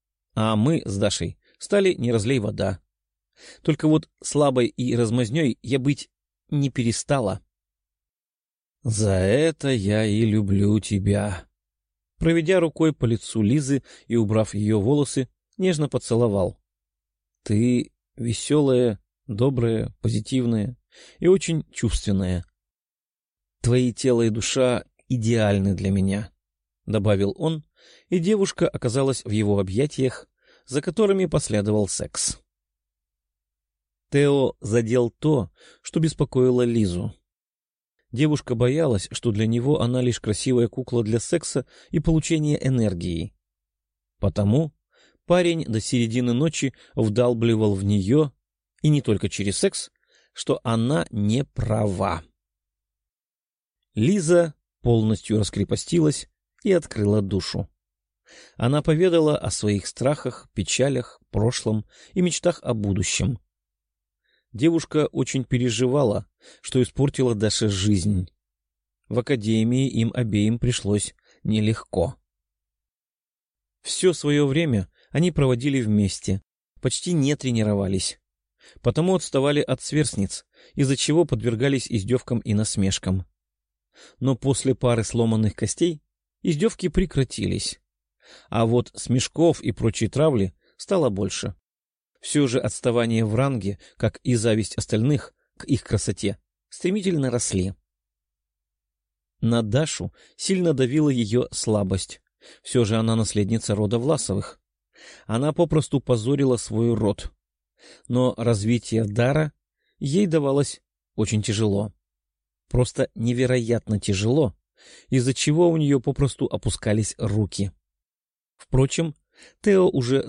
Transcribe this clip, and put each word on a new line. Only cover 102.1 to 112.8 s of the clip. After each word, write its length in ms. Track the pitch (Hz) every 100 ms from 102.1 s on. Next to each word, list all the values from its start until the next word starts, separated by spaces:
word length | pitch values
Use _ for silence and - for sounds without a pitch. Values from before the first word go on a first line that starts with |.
| - _ _ - -
Всё 220 | - 127 110
же 120 | 113
она 200 | 113 113
наследница 580 | 107 104 101 113 - 104
рода 240 | 104 117
Власовых. 600 | 127 156 - 104 - - _ _ _ _ - - -
Она 260 | 113 143
попросту 480 | 156 170 156 - 135
позорила 560 | - 120 110 143 139 120
свой 380 | - 110 117 113
род. 380 | 104 101 - - _ _ _ _ - - -
Но 280 | 123 127 -
развитие 680 | 117 110 107 120 - 113 110
дара 480 | 104 120 147 151 - _ _ _ _
ей 280 | 147 160 202
давалось 540 | 160 139 139 143 - _ _ _ -
очень 260 | 107 110
тяжело. 500 | 104 104 107 98 107 - _ _ _ _ _ _ _
Просто 420 | 120